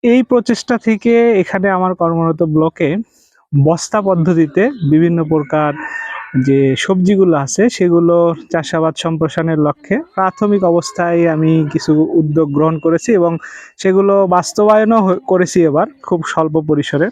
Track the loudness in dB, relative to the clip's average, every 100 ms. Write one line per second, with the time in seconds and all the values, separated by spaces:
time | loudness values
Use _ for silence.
0 | 4 2 2 0 0 -4 -2 -2 -2 0
1 | 2 2 4 2 0 -2 0 0 -2 0
2 | -2 0 -2 0 0 0 -2 -2 -2 -2
3 | -8 _ _ _ _ 0 2 0 -2 -4
4 | 0 0 2 2 0 0 0 -2 0 2
5 | 2 0 0 -2 -2 -2 -2 -4 -12 -14
6 | -14 -14 -6 -2 0 2 2 0 -2 0
7 | 2 4 2 2 -2 0 0 0 0 2
8 | 2 2 0 -2 -6 -6 -4 -2 -2 -4
9 | -6 -4 -4 -2 -2 0 0 -2 -6 -6
10 | -4 -4 -4 -2 -2 0 2 0 -2 -6
11 | -2 0 0 2 2 2 0 -4 0 0
12 | 2 0 0 0 0 0 0 0 -2 -2
13 | 0 0 0 -2 -10 -20 -20 _ 0 2
14 | 2 2 2 0 0 0 2 4 4 2
15 | 2 -2 0 0 0 2 2 2 -2 _
16 | -6 -6 -4 -4 -2 -2 0 -2 -2 -2
17 | -2